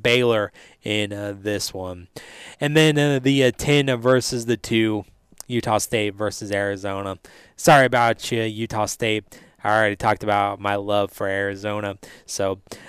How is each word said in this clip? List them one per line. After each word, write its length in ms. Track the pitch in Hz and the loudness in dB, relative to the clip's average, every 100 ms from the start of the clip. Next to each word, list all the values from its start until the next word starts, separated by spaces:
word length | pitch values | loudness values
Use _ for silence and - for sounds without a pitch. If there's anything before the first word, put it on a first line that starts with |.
Baylor 500 | 120 123 120 110 101 - - _ | 2 4 4 2 -2 -8 -20 _
in, 300 | 107 107 101 | -4 -2 -2
uh, 220 | 101 104 101 | -6 -10 -8
this 320 | 104 101 - | -6 -4 -6
one. 360 | 95 92 90 90 - - - - - | -10 -12 -12 -16 -20 -20 -20 -20 -6
And 160 | 143 156 | 0 4
then, 220 | 156 147 | 4 4
uh, 220 | 147 139 | 2 2
the, 240 | 131 139 | 2 4
uh, 80 | 127 - | 4 2
ten 300 | 147 147 135 123 | 2 2 2 2
versus 460 | 123 127 - 123 113 | 4 4 2 -4 -2
the 100 | 117 | -4
two, 480 | - 113 110 107 - _ _ - - | 0 0 2 0 -6 _ _ -20 -8
Utah 320 | 120 117 107 | -4 0 0
State 360 | - 117 104 | 0 -2 -2
versus 360 | 98 104 - 104 | -4 -6 -6 -6
Arizona. 680 | 101 101 98 101 98 98 92 - - - - | -2 -2 -4 -6 -6 -8 -10 -14 -20 -20 0
Sorry 300 | - 143 127 | 6 6 6
about 440 | 123 117 113 - | 4 2 0 -4
you, 100 | 117 | -4
Utah 440 | 110 107 113 110 104 | -4 -4 -6 -4 -4
State. 380 | - 113 107 - - - _ | -2 -2 -2 -6 -18 -20 _
I 120 | 104 107 | 0 2
already 200 | 107 101 | 2 0
talked 260 | 110 104 | 0 0
about 380 | 104 101 101 98 | 2 2 0 -2
my 160 | 101 101 | -4 -2
love 340 | 101 104 101 | 0 0 0
for 160 | - 101 | -4 -4
Arizona. 720 | 98 101 98 104 104 101 98 - - - | -4 -4 -6 -6 -6 -6 -10 -16 -20 -12
So, 340 | - 98 95 - - | -4 -4 -4 -10 -20